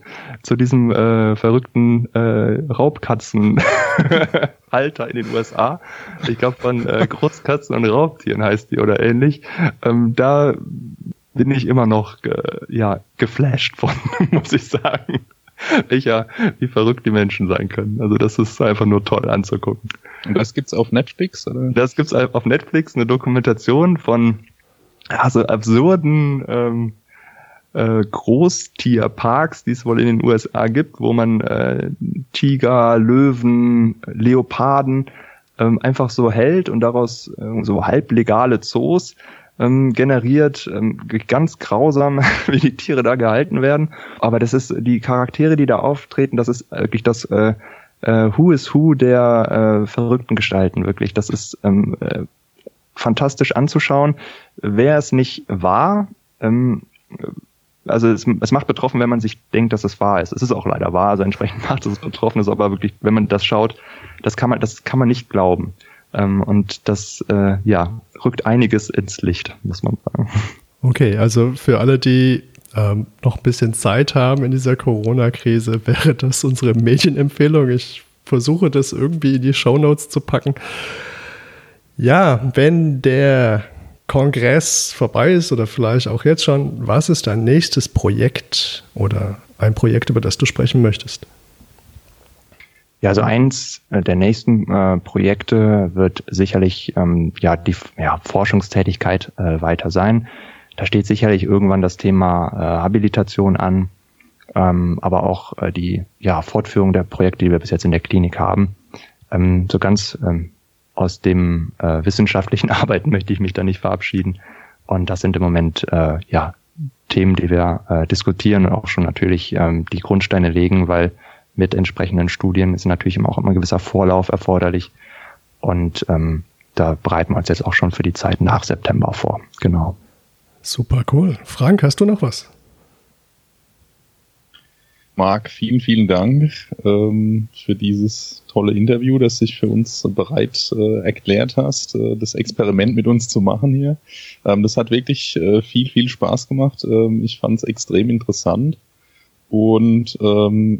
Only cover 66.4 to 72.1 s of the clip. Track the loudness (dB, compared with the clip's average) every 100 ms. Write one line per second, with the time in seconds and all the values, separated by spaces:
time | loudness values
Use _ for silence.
66.4 | 2 0 0 -4 -4 -4 -6 -12 -2 0
67.4 | 2 0 0 0 0 -6 -16 -4 -4 -2
68.4 | 0 2 2 0 -2 -6 -6 -6 -4 -4
69.4 | -8 -10 -10 -6 -4 -4 -6 -6 -4 -4
70.4 | -6 -12 _ _ -2 2 2 2 2 2
71.4 | 0 0 0 2 4 2 2